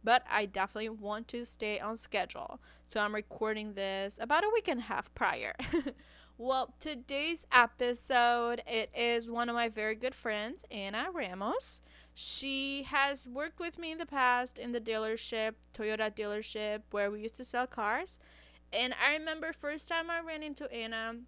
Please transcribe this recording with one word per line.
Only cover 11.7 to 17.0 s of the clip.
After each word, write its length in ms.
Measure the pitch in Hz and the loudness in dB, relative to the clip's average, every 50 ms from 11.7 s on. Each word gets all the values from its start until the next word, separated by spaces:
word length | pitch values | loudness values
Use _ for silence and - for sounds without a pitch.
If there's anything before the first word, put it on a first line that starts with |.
| - - - - - - - - | -12 -12 -16 -20 -20 -20 -20 -20
She 680 | - - - - - - 269 277 269 269 269 277 277 277 269 - | -12 -8 -6 -4 -2 -2 0 0 0 0 0 -2 -2 -4 -4 0
has 360 | 285 285 277 277 285 269 - 254 | 4 4 4 4 2 -2 -6 -8
worked 300 | 247 269 302 330 - - | -6 -4 -4 -4 -6 -6
with 200 | 339 339 330 - | -6 -6 -6 -6
me 140 | 339 320 | -8 -8
in 60 | 320 320 | -6 -6
the 60 | 339 | -6
past 540 | 294 294 277 254 247 247 247 247 247 - - | -4 2 4 6 6 6 4 0 -2 -6 -8
in 140 | - 240 | -6 -4
the 80 | 240 240 | -4 -2
dealership, 720 | 220 226 220 220 220 220 220 220 - - 240 220 220 220 226 - - - - | -2 0 -2 0 0 0 -2 -2 -4 -4 -2 0 0 0 -2 -6 -20 -18 -8
Toyota 400 | - 214 214 220 220 220 214 214 | -4 -2 -2 0 2 0 0 0
dealership, 680 | - 214 208 208 214 220 - - 214 214 208 208 214 214 - | -2 -4 -2 -2 -4 -4 -6 -6 -4 -2 -2 -2 -4 -6 -4
where 200 | - 202 | 0 0